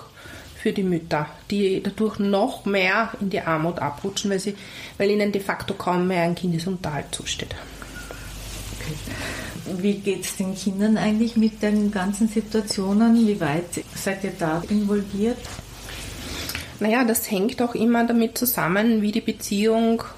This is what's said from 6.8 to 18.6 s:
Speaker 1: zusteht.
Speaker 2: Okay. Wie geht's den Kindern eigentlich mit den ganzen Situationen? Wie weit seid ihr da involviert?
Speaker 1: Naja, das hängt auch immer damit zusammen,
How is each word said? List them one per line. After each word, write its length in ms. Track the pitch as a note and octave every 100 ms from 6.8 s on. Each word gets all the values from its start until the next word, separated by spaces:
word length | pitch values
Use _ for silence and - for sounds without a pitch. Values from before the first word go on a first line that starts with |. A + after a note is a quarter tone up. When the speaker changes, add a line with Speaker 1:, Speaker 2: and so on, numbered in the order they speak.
| F3+ D3 -
Speaker 1:
zusteht. 420 | - - - - - - - - - - - - - - - - -
Speaker 2:
Okay. 160 | - D3+ - - - - - - C#3+ F3+
Wie 160 | G3+
geht's 420 | G3+ G3 F3+ F#3 -
den 180 | F#3+
Kindern 440 | F#3+ G#3 F#3+ G#3+ G#3
eigentlich 360 | G#3 G#3+ A3+
mit 280 | A3+ A3 -
den 280 | G#3+ G#3 G#3
ganzen 380 | G3+ F#3 G3 A3
Situationen? 1000 | A3+ G#3+ A3 G#3+ - F#3+ G3+ A#3 A#3 G#3+
Wie 140 | G3+
weit 420 | D3+ D#3 F3 - -
seid 280 | - G3 F#3+
ihr 120 | F#3+ -
da 240 | E3 E3 F3
involviert? 680 | G#3 G3+ G#3 F#3+ G3 A3+ B3 - - - - - - - - - - - - - -
Speaker 1:
Naja, 260 | G#3 A#3+
das 260 | A#3 A#3 -
hängt 320 | F#3+ G#3+ -
auch 120 | A#3+
immer 300 | - A3+ A#3 A#3
damit 300 | A#3 A3+ -
zusammen, 640 | A#3+ -